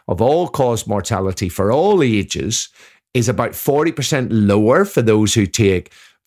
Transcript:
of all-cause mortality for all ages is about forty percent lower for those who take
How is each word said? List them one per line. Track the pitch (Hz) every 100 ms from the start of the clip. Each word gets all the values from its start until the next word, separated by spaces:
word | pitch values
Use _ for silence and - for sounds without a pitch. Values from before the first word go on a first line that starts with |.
| -
of | 92
all-cause | 117 160 175 - 127 113 -
mortality | 104 - 98 95 92 92
for | - 98
all | 135 196 196
ages | 131 107 - - 78 113 - _ - _ _
is | 127 120
about | 123 117 -
forty | - 143 165
percent | 160 127 139 127
lower | 110 101 101 110 151 202
for | -
those | 113 107 107
who | 113 98
take | - 101 90 - - - _